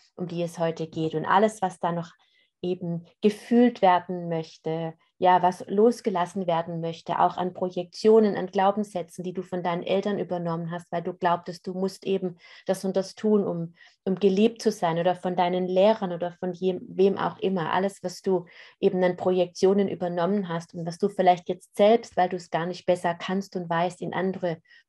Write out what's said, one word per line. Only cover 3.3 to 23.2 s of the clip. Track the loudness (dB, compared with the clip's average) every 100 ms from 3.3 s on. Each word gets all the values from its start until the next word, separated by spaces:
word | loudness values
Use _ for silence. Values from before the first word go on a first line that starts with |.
| 0 2 4 4 6
werden | 4 4 0 -8 -4
möchte, | -6 -6 -10 -8 -6 -6 -10 _ 0
ja, | 4 6
was | 4 0 -2
losgelassen | 4 4 2 -2 -2 -2 -4 -2
werden | -2 -2 -6
möchte, | -6 -8 -4 0
auch | 0 0
an | -6
Projektionen, | -4 -6 -6 -10 0 6 6 6
an | 2 -2
Glaubenssätzen, | 0 2 2 -4 -6 -8 -10
die | -10
du | -8
von | -8 -6
deinen | -4 -4
Eltern | -2 -2 -2 -4
übernommen | -4 -4 -4 -6 -6
hast, | -10 -8
weil | -8
du | -6
glaubtest, | -2 -2 -2 -4 -12
du | -10
musst | -6 -6 -6
eben | -4 -4 -4 -10 -20 -10
das | -6 -4
und | -2 -4
das | -4
tun, | -4 2 2 0
um, | -4 -8 _ -20 _
um | -6
geliebt | 2 2 4 2 2
zu | -4
sein, | -2 -2 0
oder | 0
von | 0 -2 -2
deinen | 0 0
Lehrern | 0 4 4 4 -2
oder | -4 -8
von | -6 -8
je-, | -4 -2 -4 -4
wem | 2 2 2
auch | -4 -2
immer. | -2 -2 -2
Alles, | 0 -2 -4
was | -10 -6
du | -2 -2 -2 -18 -20 -2
eben | 0 2
an | 0
Projektionen | 0 0 0 0 2 4 4 0
übernommen | -2 -4 -2 0 0 -2
hast | -6 -8
und | -10
was | -10 -4
du | -2
vielleicht | 2 4 4 0
jetzt | -8 _ 2
selbst, | 4 4 0 -2
weil | -2
du |
es | -2 -6
gar | -4
nicht | -4 -4
besser | -2 0 -2
kannst | -4